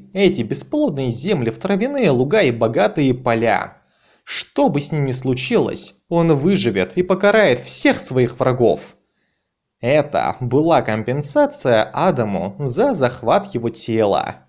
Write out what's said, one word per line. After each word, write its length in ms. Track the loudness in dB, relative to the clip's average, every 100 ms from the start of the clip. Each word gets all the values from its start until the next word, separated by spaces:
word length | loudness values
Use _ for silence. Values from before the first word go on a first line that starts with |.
| -8
эти 300 | 0 2 2
бесплодные 680 | -4 -6 -4 -2 0 -2 -4
земли 380 | -4 -2 -2 -2
в 100 | -4
травяные 520 | -2 -2 -2 0 2
луга 320 | 2 2 2
и 80 | 2
богатые 640 | 2 0 2 0 0 0
поля. 640 | 0 0 0 2 0 -2 -12 _ _ _ _
Что 440 | -10 -8 -6 0 0
бы 100 | 0
с 100 | -2
ними 200 | -2 -2
случилось, 840 | -2 -2 -2 0 0 0 -4 -8 -10 -4
он 240 | 0 2
выживет 640 | 2 2 2 2 0 -2 -2
и 40 |
покарает 580 | 0 2 4 4 4 2
всех 380 | -2 0 2 0
своих 400 | 0 0 0 0
врагов. 600 | -2 2 2 0 -6 -20 _ _ _ _ _ _ _ _
Это 560 | 0 2 2 -2 -4 -4
была 420 | -2 0 2 2
компенсация 1000 | 0 -4 -2 -4 -2 0 0 0 2 2
Адаму 760 | 2 0 0 0 -2 -2 -6 -6
за 340 | -4 0 0
захват 640 | 0 -2 -2 0 0 0
его 160 | -6 -6
тела. 720 | -6 -2 0 2 0 -2 -8